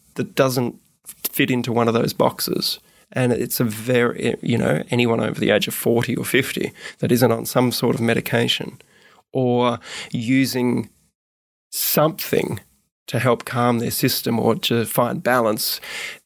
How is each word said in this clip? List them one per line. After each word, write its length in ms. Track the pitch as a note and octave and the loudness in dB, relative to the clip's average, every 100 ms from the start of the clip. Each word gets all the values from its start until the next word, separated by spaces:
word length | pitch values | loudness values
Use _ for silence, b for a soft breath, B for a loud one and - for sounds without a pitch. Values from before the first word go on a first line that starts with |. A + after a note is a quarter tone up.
| _ - | _ -8
that 180 | - | -6
doesn't 460 | - C3+ B2+ A#2+ - _ _ - | 2 2 2 -2 -4 _ _ -20
fit 460 | - - - C#3 | -12 -8 0 2
into 200 | B2 A#2 | 2 0
one 160 | A#2 A#2 | 2 2
of 60 | |
those 200 | A2+ A#2+ | 2 0
boxes. 640 | - C3 - - - - - b b b | 2 0 0 -4 -2 -2 -6 b b b
And 200 | C3 B2 | 0 2
it's 280 | A#2+ A#2+ - | 2 0 0
a 40 | |
very, 720 | A#2+ G#2+ A#2 B2 A#2+ - A#2+ - | -2 -2 0 2 2 0 -2 -2
you 160 | - A#2 | 0 2
know, 240 | A#2+ - - | 2 0 0
anyone 300 | A#2+ A#2+ A#2 | 0 2 2
over 200 | A2+ - | -2 0
the 120 | G#2+ | 2
age 160 | G#2 - | 2 0
of 80 | - | -2
forty 400 | A#2+ A#2 A#2+ A#2+ | 0 0 0 -4
or 100 | A#2+ | 0
fifty 460 | C3 C#3 - - B B B | 0 0 -4 -6 B B B
that 140 | - | 0
isn't 200 | A#2+ A#2+ | 4 4
on 140 | A#2 A#2 | 2 0
some 260 | C3 B2 | 2 2
sort 220 | - B2 | 0 -2
of 80 | A#2+ | 0
medication 800 | A#2 A#2 - A#2 A#2+ - - - b b b b b | 0 0 0 0 0 -2 -6 -14 b b b b b
or 460 | C3 B2+ B2 B2 A#2+ B B B | -2 0 2 0 -2 B B B
using 800 | A#2+ A2+ C3 C3 B2+ B2 A#2+ A#2+ _ _ _ _ _ _ _ _ | -6 0 2 2 0 0 0 -4 _ _ _ _ _ _ _ _
something 920 | - - - D3+ - - - - - - _ _ _ - | -6 0 2 2 0 -2 -2 -2 -6 -12 _ _ _ -6
to 140 | B2 | -2
help 260 | B2+ A#2 - | 0 0 -2
calm 320 | B2+ A#2+ A#2 | 0 2 0
their 140 | A#2+ | -2
system 480 | - C3 - C3 A#2 | -2 0 0 -2 0
or 160 | A#2 G#2+ | 2 2
to 300 | - A#2+ G#2+ | 0 0 0
find 360 | - A#2+ C#3 | 0 0 0
balance. 580 | A#2+ B2+ A2 G#2+ - - B B B B | 0 2 2 0 -4 -6 B B B B